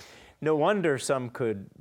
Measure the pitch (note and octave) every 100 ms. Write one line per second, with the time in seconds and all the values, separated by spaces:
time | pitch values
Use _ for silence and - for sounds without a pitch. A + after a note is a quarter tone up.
0 | - - - - D3+ D#3 E3 G#3+ E3+ C3
1 | - C3+ B2 - A#2 G2 - -